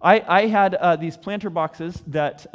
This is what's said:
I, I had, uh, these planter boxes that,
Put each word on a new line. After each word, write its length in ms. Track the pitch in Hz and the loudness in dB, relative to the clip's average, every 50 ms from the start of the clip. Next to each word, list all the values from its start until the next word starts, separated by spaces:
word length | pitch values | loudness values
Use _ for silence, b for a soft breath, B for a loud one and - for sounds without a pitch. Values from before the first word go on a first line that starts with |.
I, 220 | b 170 202 220 214 | b 4 4 4 4
I 200 | - 175 196 214 220 | 2 2 2 2 2
had, 280 | 220 202 196 190 185 | 2 2 2 2 0
uh, 200 | - 160 175 170 | 0 0 0 0
these 220 | 156 165 165 156 - | 0 -2 -6 -8 -8
planter 320 | - 190 202 208 202 202 | -8 -8 -8 -6 -6 -6
boxes 520 | 165 170 156 156 - - 165 170 175 - - 165 | -4 -4 -4 -4 -6 -8 -10 -10 -10 -12 -12 -8
that, 380 | 135 156 147 139 - - - - - | -4 -2 -2 -2 -4 -8 -14 -10 -6